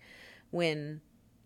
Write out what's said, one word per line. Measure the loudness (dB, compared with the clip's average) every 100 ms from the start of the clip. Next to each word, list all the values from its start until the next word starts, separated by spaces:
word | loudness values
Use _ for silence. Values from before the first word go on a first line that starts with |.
| -18 -20 -20 -20 -6
"When | 2 4 2 -2 -8 -14 -20 -20 -20